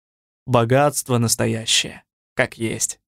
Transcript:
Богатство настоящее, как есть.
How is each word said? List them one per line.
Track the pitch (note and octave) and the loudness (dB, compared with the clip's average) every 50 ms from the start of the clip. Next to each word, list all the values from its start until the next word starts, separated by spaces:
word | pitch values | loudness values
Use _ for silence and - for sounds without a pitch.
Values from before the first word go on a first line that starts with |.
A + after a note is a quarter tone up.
| _ _ _ _ _ _ _ _ _ | _ _ _ _ _ _ _ _ _
Богатство | C3 B2 A#2+ A#2 A#2 B2+ C3+ C#3+ D3 C#3+ - - - B2 A#2+ | 0 2 2 4 4 4 4 4 2 0 -2 -2 0 0 0
настоящее, | A#2 A2+ - - A#2 A2+ A2+ A2 A2+ - - - - - - - - _ _ _ _ _ _ | 2 0 0 0 0 -2 -2 -2 -2 -2 0 0 -2 -2 -8 -16 -20 _ _ _ _ _ _
как | - B2+ - - - | -2 -2 -2 -4 -6
есть. | A2+ A2 - D#3 - - - - _ | -6 -6 -4 -4 -6 -6 -8 -10 _